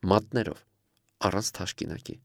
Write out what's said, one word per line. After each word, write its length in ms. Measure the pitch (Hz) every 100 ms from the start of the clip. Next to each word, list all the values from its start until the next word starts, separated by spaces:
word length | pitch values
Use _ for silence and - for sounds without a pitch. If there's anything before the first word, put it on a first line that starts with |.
Մատներով, 580 | 92 101 - 123 101 73 _ _ _ _ _ _
առանց 280 | 101 95 104
թաշկինակի։ 640 | - 92 - - - - -